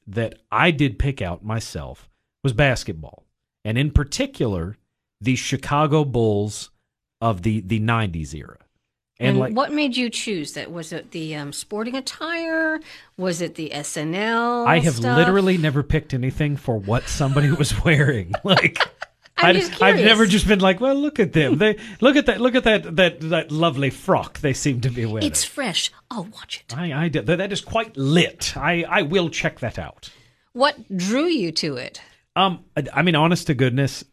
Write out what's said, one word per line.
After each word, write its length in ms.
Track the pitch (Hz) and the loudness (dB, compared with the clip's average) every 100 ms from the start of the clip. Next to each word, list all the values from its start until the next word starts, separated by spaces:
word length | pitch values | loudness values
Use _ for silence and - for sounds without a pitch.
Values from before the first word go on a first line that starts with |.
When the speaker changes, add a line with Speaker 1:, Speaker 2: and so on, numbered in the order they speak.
| - | -10
Speaker 1:
that 320 | 101 113 - - | -6 -6 -6 -4
I 180 | 110 165 | 2 2
did 280 | 147 143 - | 2 0 0
pick 220 | 139 135 | -2 -2
out 220 | 90 87 | -6 -6
myself 640 | 104 110 - - 67 - _ _ _ _ 139 | -6 -6 -6 -10 -12 -16 _ _ _ _ -4
was 80 | |
basketball, 720 | 107 143 120 - 82 73 - _ _ _ _ 107 | 2 2 0 -4 -10 -12 -18 _ _ _ _ -4
and 120 | 117 | -2
in 140 | 147 | 2
particular, 880 | - 143 - 269 - 131 92 85 107 _ _ _ - | 2 0 -4 -4 -2 -2 -2 -6 -10 _ _ _ -6
the 160 | 113 127 | 0 0
Chicago 720 | - - - 143 151 156 143 | 0 -4 -2 0 2 2 2
Bulls 640 | 117 110 101 104 - - _ _ _ _ - | 2 2 2 -2 -6 -14 _ _ _ _ -4
of 220 | 113 95 | -2 0
the, 180 | 104 107 | 0 0
the 200 | 92 110 | 0 0
nineties 540 | 110 117 104 80 73 | 0 0 0 -4 -8
era. 240 | 76 - - _ _ _ _ _ - | -10 -14 -20 _ _ _ _ _ -4
And, 100 | 123 | 0
Speaker 2:
And 100 | 131 | 2
Speaker 1:
like, 140 | 131 | 2
Speaker 2:
what 180 | 220 285 | 0 -2
made 240 | 294 294 247 | 0 -2 -2
you 140 | 240 | -4
choose 440 | - - 190 147 | -4 -6 -6 -6
that? 180 | - - | -10 -10
Was 200 | 170 160 | -12 -10
it 200 | 165 - | -12 -10
the, 240 | 170 156 151 | -10 -8 -8
um, 180 | 143 | -8
sporting 420 | - - 208 226 262 | -10 -10 -8 -6 -6
attire? 880 | 262 - 330 339 330 320 320 311 - - - - | -8 -8 -6 -4 -4 -2 -2 -4 -8 -20 -18 -6
Was 260 | 180 165 | -4 -4
it 140 | 170 - | -6 -6
the 160 | 156 | -8
S 240 | 147 147 170 | -8 -8 -6
N 200 | 151 180 | -4 -2
L 500 | 220 233 233 240 233 | -2 0 0 0 2
Speaker 1:
I 140 | 165 | 4
have 160 | 156 117 | 2 0
Speaker 2:
stuff? 200 | 120 - | 0 2
Speaker 1:
literally 420 | 180 196 190 185 | 4 4 2 2
never 260 | 156 143 | 0 0
picked 320 | 139 156 156 131 | 0 -2 -2 -4
anything 420 | 127 - 151 143 | -2 -2 -2 -2
for 200 | - 110 | -2 -4
what 300 | 98 123 - | 0 -2 -2
somebody 440 | - 135 135 143 | -2 0 2 2
was 280 | - 143 - | 2 0 2
<laughs> 60 | 170 | 2
wearing. 480 | 147 147 120 90 101 | 4 4 0 -2 -4
Like, 360 | 196 185 - - - - - _ _ - | 2 2 2 0 -4 -6 -18 _ _ 2
Speaker 2:
I'm 80 | 339 | 4
Speaker 1:
I, 80 | |
Speaker 2:
just 280 | - 359 - | 4 2 2
Speaker 1:
I've 140 | 196 208 | 4 6
never 280 | 208 220 220 | 6 8 6
Speaker 2:
curious. 60 | |
Speaker 1:
just 160 | 196 185 | 4 4
been 120 | 202 | 4
like, 220 | 190 185 | 4 4
"Well, 140 | 262 277 | 2 2
look 240 | 294 294 | 0 0
at 120 | 190 | 2
them. 280 | 160 143 - | 2 2 4
They, 180 | 214 214 - 202 | 2 0 -6 2
look 140 | 247 294 | 4 4
at 100 | 254 | 2
that, 160 | 202 | 2
look 140 | 247 247 | 2 2
at 80 | 233 | 2
that, 300 | 208 165 165 | 2 0 2
that, 260 | 180 - | 2 2
that 300 | 160 165 156 | -2 -2 -2
lovely 400 | 151 165 131 139 | 0 0 2 -2
frock 480 | 131 - 147 - - | -2 0 0 0 -4
they 140 | 139 | -4
seem 280 | 127 147 123 | -2 -2 0
to 80 | 127 | -2
be 160 | 120 113 | -2 -4
wearing." 220 | 107 - | -2 -2
Speaker 2:
It's 160 | - | -2
fresh. 480 | - - 247 - - - - | -4 -4 -4 -4 -4 -8 -14
I'll 160 | 240 180 | -12 -12
watch 400 | - - - - | -14 -16 -16 -12
it. 80 | 127 | -8
Speaker 1:
I, 300 | 175 139 170 | -6 -2 -2
I 20 | |
do. 140 | 143 | -2
That, 160 | 107 170 | 0 -2
that 140 | 196 | -2
is 100 | 196 | -6
quite 340 | - 226 226 135 | -4 -4 -4 -2
lit. 640 | 135 170 - - - 139 | 2 4 2 -2 -8 -4
I, 260 | 143 175 165 | -2 0 0
I 140 | 196 | 0
will 260 | 147 185 165 | 2 2 0
check 300 | - 160 - | -2 -4 -4
that 180 | 117 - | -8 -6
out. 320 | 76 - - - _ _ _ | -12 -14 -20 -20 _ _ _
Speaker 2:
What 440 | 240 285 285 220 190 | 0 0 0 -6 -4
drew 300 | 185 247 339 | 0 0 2
you 240 | 311 170 | 0 -2
to 220 | 156 165 127 | -2 -4 -4
it? 240 | 127 - - _ _ 165 | -10 -14 -20 _ _ 0
Speaker 1:
Um, 300 | 190 170 - - | 0 0 -8 -6
I, 80 | 135 | -4
I 80 | 135 | 0
mean, 120 | 175 151 | 2 4
honest 320 | 165 175 - | 4 2 0
to 60 | |
goodness, 500 | 127 131 127 135 - - | 0 2 2 -2 -4 -16